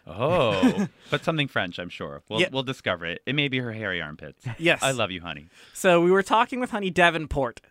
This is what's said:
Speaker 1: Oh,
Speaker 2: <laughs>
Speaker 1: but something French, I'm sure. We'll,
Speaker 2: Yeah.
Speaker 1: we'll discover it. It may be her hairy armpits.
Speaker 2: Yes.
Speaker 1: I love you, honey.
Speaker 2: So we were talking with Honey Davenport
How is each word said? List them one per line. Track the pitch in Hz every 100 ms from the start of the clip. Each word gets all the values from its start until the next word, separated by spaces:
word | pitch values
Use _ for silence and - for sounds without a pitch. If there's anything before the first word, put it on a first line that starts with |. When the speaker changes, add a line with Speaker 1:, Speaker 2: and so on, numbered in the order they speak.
Speaker 1:
Oh, | - 87 135 175 120 98 233 190 196 _
Speaker 2:
<laughs> | -
Speaker 1:
but | 143
something | - 165 139
French, | 117 92 87
I'm | 87
sure. | - 85 71 -
We'll, | 107
Speaker 2:
Yeah. | 180
Speaker 1:
we'll | 131
discover | 127 131 - 90 85
it. | 85
It | - 143
may | 143
be | 127
her | 123
hairy | 110 104 90
armpits. | 78 76 76 - 123 113
Speaker 2:
Yes. | 165 143
Speaker 1:
I | 135
love | 127 104
you, | 90
honey. | 85 73 78 - -
Speaker 2:
So | - 190 175
we | 175
were | 190
talking | 190 220 240 247
with | 254
Honey | 208 190
Davenport | 170 170 165 151 143 123 - -